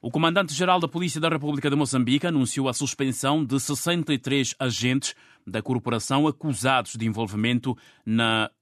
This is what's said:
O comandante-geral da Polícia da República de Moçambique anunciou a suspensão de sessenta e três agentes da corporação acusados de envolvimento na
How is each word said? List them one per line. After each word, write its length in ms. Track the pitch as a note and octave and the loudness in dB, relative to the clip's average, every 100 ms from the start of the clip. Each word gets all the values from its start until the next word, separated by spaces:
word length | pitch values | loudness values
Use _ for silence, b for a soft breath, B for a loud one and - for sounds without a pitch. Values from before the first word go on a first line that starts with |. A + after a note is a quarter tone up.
O 80 | B2 | -2
comandante-geral 680 | D#3 E3 F3 F3 D3 F3+ F3+ | 0 2 2 0 0 2 2
da 80 | E3 | 2
Polícia 320 | E3+ F3+ D3+ | -2 -4 0
da 100 | E3 | 0
República 400 | D#3+ D3 C#3+ C#3+ | 0 -2 -2 0
de 60 | C#3+ | 2
Moçambique 500 | C#3+ C3 A#2+ C#3 F3 | 2 2 2 2 2
anunciou 420 | D#3 B2 - C3 | 0 0 0 -2
a 60 | |
suspensão 680 | B2 - - C3+ A#2+ C3+ D3+ | -2 -4 -2 -2 0 0 2
de 160 | C3+ C3+ | 2 -2
sessenta 540 | - C#3+ - F3 D#3 | -2 -2 0 -2 0
e 60 | C#3 | -2
três 360 | C3+ C#3 B2 - | 2 0 0 -2
agentes 560 | C3 A2+ B2 C3 - b b b - | -4 0 0 0 -2 b b b -6
da 160 | G#2+ | -6
corporação 640 | G#2+ B2 A#2+ A2+ - C3+ D3+ | -2 -2 0 -4 0 2 2
acusados 680 | D3 D#3 A#2+ B2+ C3 A2+ | 0 -4 0 2 2 0
de 120 | A2+ A2+ | -4 -4
envolvimento 680 | G#2+ A2+ G#2 A#2 B2 C3 A#2+ b b | -2 -4 0 0 0 -2 -6 b b
na 460 | - A2+ A#2 A2 A2 _ | -2 0 2 2 -2 _